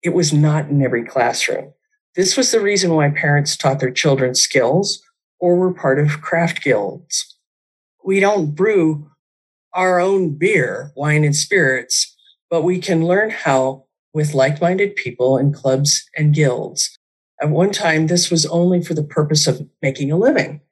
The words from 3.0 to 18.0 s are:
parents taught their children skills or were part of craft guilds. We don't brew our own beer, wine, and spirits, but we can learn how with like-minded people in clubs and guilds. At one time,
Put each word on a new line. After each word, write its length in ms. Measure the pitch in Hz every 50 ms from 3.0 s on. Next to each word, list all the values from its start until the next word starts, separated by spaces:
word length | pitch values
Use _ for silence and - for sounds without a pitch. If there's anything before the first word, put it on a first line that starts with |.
| 151 147
parents 460 | 147 - - 151 147 147 139 143 -
taught 240 | - - 143 135 143
their 100 | 135 127
children 440 | 127 - - 156 135 131 131 127 127
skills 680 | - - - - 139 120 117 139 175 202 202 - - _ _ _ _ _ _ _ _
or 180 | 180 180 175
were 160 | 180 185 185 180
part 260 | - - 139 135 143
of 220 | 147 147 147 -
craft 420 | - - - 165 170 170 - - -
guilds. 760 | - 123 104 101 98 - - - _ - - - - _ _ _ _ _ _ _ _ _ _ _ _ _ _ _
We 160 | 190 190 196
don't 340 | 196 196 214 202 165 147 147
brew 560 | 151 185 220 214 196 165 156 156 147 151 - _ _ _ _ _ _ _ _ _ _ _ _ -
our 280 | 180 185 185 185 180
own 360 | 175 190 196 196 185 165 143
beer, 560 | 143 160 196 220 175 127 117 92 110 135 - -
wine, 280 | - 143 151 151 151 151
and 100 | 147 143
spirits, 800 | 147 - - 208 190 160 135 131 127 117 - - - - - _ _ _ _ _ _ _ _
but 120 | 170 170 160
we 160 | 180 185 180
can 280 | 151 - 180 165 165
learn 240 | 170 180 196 214 220
how 540 | 220 - - 160 135 131 131 131 135 135 _ _ _ _ _ _ _
with 220 | 156 151 147 147
like-minded 600 | 151 131 139 147 147 175 170 180 190 202 202 202
people 400 | - - 127 120 _ 123 131 135 127
in 140 | 139 147 147
clubs 560 | - - 135 131 135 143 143 - - - _ _
and 180 | 156 156 147 147
guilds. 640 | 160 151 135 123 110 101 92 - - - - - _ _ _ _ _ _ _ _ _
At 100 | - 151
one 220 | - 147 180 202 202
time, 340 | - 208 170 160 156